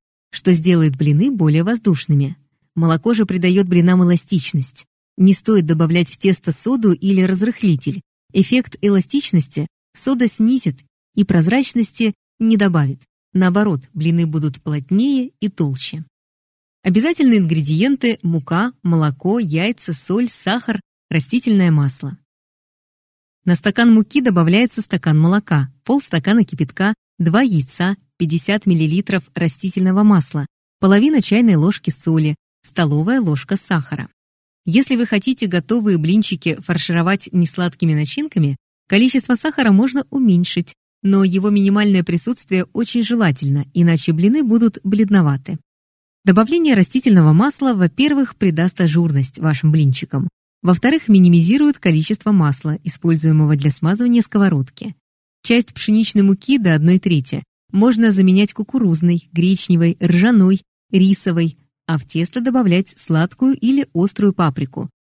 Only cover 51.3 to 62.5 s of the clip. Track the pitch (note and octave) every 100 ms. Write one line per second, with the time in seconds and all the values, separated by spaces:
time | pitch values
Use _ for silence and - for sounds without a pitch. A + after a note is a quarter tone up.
51.3 | E3+ E3 C4+ D4 C#4+ - D#3 D#3+ G#3+ G#3+
52.3 | G3+ D3 C3+ D#3 D3+ E3+ - E3+ D#3+ D#3+
53.3 | D#3 D3+ D3 D3 - E3 G#3 B3 A#3+ -
54.3 | G#3 G3 D3 C3 - G#3+ - _ _ _
55.3 | _ - A#3+ - - - G#3+ A3 G#3 G3
56.3 | F#3+ - C#4 F#3 D#3 D#3+ F#3 F#3 D#3 B2+
57.3 | - - _ _ F#3+ A#3 A3 A3+ G3 F#3
58.3 | F#3 G3+ - G#3 C4 G3+ D#3+ F3 E3+ -
59.3 | E3+ F3+ F#3+ - E3+ E3+ - E3+ F3 A3
60.3 | A3+ F#3 F#3+ - _ _ F#3+ F#3+ G3 F#3+
61.3 | E3+ E3 - _ _ - D#3+ - D#3+ F3
62.3 | B3+ B3